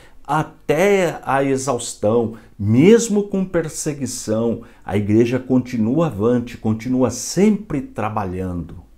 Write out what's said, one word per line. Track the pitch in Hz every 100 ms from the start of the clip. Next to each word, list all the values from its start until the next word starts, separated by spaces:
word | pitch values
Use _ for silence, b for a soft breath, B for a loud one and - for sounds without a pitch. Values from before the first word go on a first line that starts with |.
| B B
até | - 151 151 - - 151 202 196 165 139
a | 123 135
exaustão, | 143 131 135 120 - - 104 120 113 B B -
mesmo | 101 117 175 233 226 202 202
com | 196 185
perseguição, | 170 156 - 185 147 123 - - 110 117 107 B B
a | -
igreja | 101 104 107 117 127
continua | - 127 123 117 107 147 165
avante, | 98 110 123 - -
continua | 113 110 127 127 123
sempre | - - 170 214 196 - 147
trabalhando. | 131 - 107 107 95 90 92 90 78 90 -